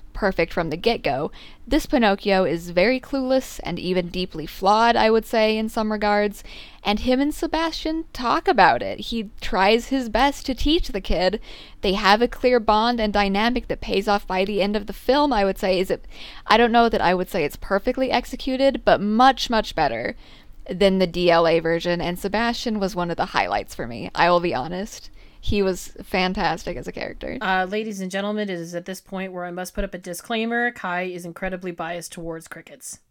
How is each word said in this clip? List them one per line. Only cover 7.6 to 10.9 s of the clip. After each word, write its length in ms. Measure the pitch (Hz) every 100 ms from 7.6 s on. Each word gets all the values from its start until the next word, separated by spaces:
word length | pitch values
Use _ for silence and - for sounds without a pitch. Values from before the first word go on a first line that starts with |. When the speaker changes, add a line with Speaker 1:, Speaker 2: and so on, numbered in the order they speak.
| 330 - 320 320 330
Speaker 1:
talk 340 | - 240 302 381
about 340 | 254 170 120
it. 180 | 98 -
He 300 | - 226 202 -
tries 500 | - 196 196 233 -
his 200 | 269 233
best 380 | 214 277 277 -
to 80 | 247
teach 320 | 294 339
the 140 | -